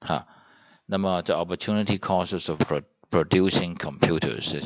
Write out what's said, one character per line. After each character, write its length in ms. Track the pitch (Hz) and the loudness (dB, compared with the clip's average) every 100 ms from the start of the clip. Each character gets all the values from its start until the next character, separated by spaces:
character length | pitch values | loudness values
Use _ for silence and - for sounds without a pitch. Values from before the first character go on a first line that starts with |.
哈。 260 | - 73 - - - - _ _ - | -6 -6 -6 -20 -20 -20 _ _ -6
那 100 | 98 | -2
么， 240 | 98 90 | 0 0
the 140 | 85 80 | 0 -2
opportunity 640 | 87 87 - 107 104 98 | -2 -4 -2 0 0 -2
costs 500 | - 90 87 90 - | 0 0 0 -4 -4
of 100 | 76 | -2
pro-，producing 1160 | - 73 - _ _ 90 78 92 95 - 87 85 | 0 -2 -6 _ _ 0 4 4 4 2 0 -4
computers 720 | - 69 90 80 - - - 73 | -8 0 2 2 0 -4 -4 -4